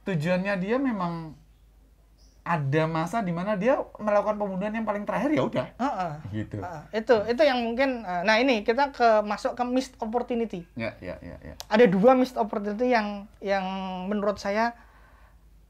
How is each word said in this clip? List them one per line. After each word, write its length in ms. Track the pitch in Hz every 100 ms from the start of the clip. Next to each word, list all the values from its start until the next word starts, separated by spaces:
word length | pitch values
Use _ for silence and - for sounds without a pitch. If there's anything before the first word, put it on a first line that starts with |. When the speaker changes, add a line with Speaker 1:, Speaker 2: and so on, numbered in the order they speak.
Speaker 1:
tujuannya 540 | - 175 160 180 196 196
dia 200 | 190 254
memang 600 | 269 208 175 165 160 139 - _ _ _ _ _ _ _ - _
ada 420 | 165 170 135 156 160
masa 340 | 160 170 233
di 100 | 185
mana 240 | 170 196
dia 220 | 208 220 302 -
melakukan 400 | - 214 208 202
pembunuhan 380 | 214 202 185 208
yang 100 | 226
paling 220 | 214 202
terakhir, 260 | 202 185 262
ya 140 | 311
udah. 220 | 196 135 -
Speaker 2:
Heeh. 420 | - 262 214 175 151 107
Speaker 1:
Gitu. 240 | 107 104 104
Speaker 2:
Heeh. 240 | 175 156 - 214
Itu, 200 | 220 226
itu 180 | 214 240
yang 160 | 294 247
mungkin, 420 | 233 233 269 240
eh, 200 | 202 180
nah 100 | 185
ini 300 | 220 269 226
kita 240 | 208 233 277
ke, 300 | 269 233 214
masuk 300 | 208 208 254
ke 100 | -
missed 320 | 247 254 262 -
opportunity. 680 | 226 240 240 233 226 180 170
Speaker 1:
Ya, 240 | - 113 -
ya, 220 | 90 -
ya, 160 | 82 -
ya. 160 | 76 76 -
Speaker 2:
Ada 200 | 220 240
dua 300 | 190 233 262
missed 180 | 254
opportunity 540 | - 220 233 202 208 247
yang, 400 | 233 208 202 202 -
yang 240 | 196 196 185 190 190 185 185
menurut 300 | 208 208 202
saya 360 | 202 208 233 233 - - - - - - _ _ _